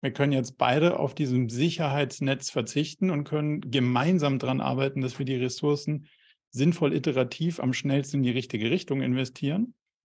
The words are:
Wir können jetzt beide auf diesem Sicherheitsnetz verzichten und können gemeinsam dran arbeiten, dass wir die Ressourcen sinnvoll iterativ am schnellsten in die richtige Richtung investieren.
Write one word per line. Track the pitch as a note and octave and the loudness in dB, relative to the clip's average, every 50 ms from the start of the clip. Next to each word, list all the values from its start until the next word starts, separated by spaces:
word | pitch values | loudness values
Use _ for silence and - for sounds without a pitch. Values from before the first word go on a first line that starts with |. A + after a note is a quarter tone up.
Wir | - D3 | -4 -4
können | A#2+ - C#3+ C#3+ C#3+ | 0 0 2 2 2
jetzt | C3 B2 A2+ - _ | 0 0 -2 -2 _
beide | B2 A#2+ B2+ D3 D#3 F3 - - | 2 4 4 4 4 4 2 2
auf | - C3+ - | -2 -2 -2
diesem | - D#3 C3 B2 B2 B2+ A#2 | -2 -2 0 2 0 0 0
Sicherheitsnetz | A2+ A#2+ C#3+ E3+ E3 - E3+ D3 C3+ C#3+ C#3+ C3 - - C#3+ C3+ C3+ C3+ - - | 0 0 0 0 0 0 -2 -2 0 0 -2 -2 -4 -4 -2 -2 -2 -2 -4 -6
verzichten | - D3 A2+ G#2+ - C#3+ D3+ - - _ - F#3 | -4 -4 -4 -2 -2 -2 -2 -2 -2 _ 0 0
und | F3 D3 D3 | 0 0 -4
können | - - D3+ D3+ D3+ D3+ D3+ | -2 -2 -2 0 0 -2 -4
gemeinsam | - B2+ A#2 C#3+ B2+ B2 B2 B2 C3+ D#3+ F#3 F3+ D3+ C#3+ C3+ C3 | -6 -2 0 2 2 4 2 2 4 4 4 4 4 2 0 0
dran | B2+ B2+ B2+ C3 | 0 0 -2 0
arbeiten, | - C3+ C3 B2+ C3+ C#3 C#3 C#3 | 0 0 0 0 0 -2 0 -2
dass | C3 B2+ A#2 - | -4 -4 -4 -4
wir | C#3 | -4
die | B2+ C3+ | -2 -2
Ressourcen | B2+ B2 B2+ B2 - - D3 D3 D3 D3 - D3+ C#3+ D3 - _ _ _ _ _ _ _ _ | -2 -2 -2 -4 -2 0 0 0 0 0 -4 -4 -4 -6 -12 _ _ _ _ _ _ _ _
sinnvoll | _ B2 C3+ E3 E3+ - E3 C#3+ D3 | _ 2 2 2 4 4 2 2 2
iterativ | D#3 C3 E3 C3+ C3 B2+ B2 - - D#3+ E3+ E3 - | 2 0 0 2 2 0 0 0 -4 -2 -2 -2 0
am | - B2+ | -2 -2
schnellsten | B2+ - - C#3+ C3+ C#3 C#3 C#3 - C#3+ | -2 0 0 0 0 0 0 0 -2 0
in | C3+ | 0
die | B2 | 0
richtige | A#2+ B2+ B2 - - A2+ G#2 A#2 | 0 -2 -4 -4 -4 -2 0 0
Richtung | C3+ F#3 - - C#3+ C3+ | 0 -2 -2 -2 -2 -2
investieren. | C3+ B2+ B2 C3 C3+ B2 B2 - - C#3 D3+ F#3+ A3+ B3 - _ _ _ _ _ _ | 0 0 0 0 -2 -4 -6 -4 -4 -2 0 0 -2 -4 -6 _ _ _ _ _ _